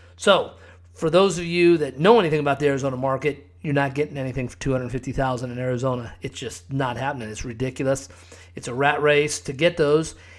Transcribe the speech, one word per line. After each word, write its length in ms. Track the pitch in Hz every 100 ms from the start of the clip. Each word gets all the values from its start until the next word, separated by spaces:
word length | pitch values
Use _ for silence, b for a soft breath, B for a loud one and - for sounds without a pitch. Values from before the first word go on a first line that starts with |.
| b b
So 360 | - 180 - - b b -
for 160 | - 165
those 280 | 170 196 170
of 80 | 170
you 320 | 175 175 170
that 200 | 143 127
know 220 | 180 233
anything 180 | 170 151
about 200 | 143 139
the 80 | 147
Arizona 300 | 139 135 127
market, 500 | 135 135 147 139 - -
you're 120 | 156
not 200 | 143 139
getting 240 | 135 151 143
anything 280 | 131 127 123
for 120 | -
two 120 | 139
hundred 220 | 131 120
fifty 180 | 123 131
thousand 400 | 131 131 123 123
in 80 | 120
Arizona. 560 | 127 127 131 123 117 -
It's 160 | - -
just 340 | 120 - -
not 240 | 135 131 117
happening. 320 | 135 135 107
It's 160 | 107
ridiculous. 640 | 131 113 131 131 135 135 - B B B B
It's 140 | - 131
a 60 |
rat 280 | 123 143 147
race 380 | 147 147 147 -
to 120 | -
get 260 | 131 170 170
those, 360 | 147 151 160 - B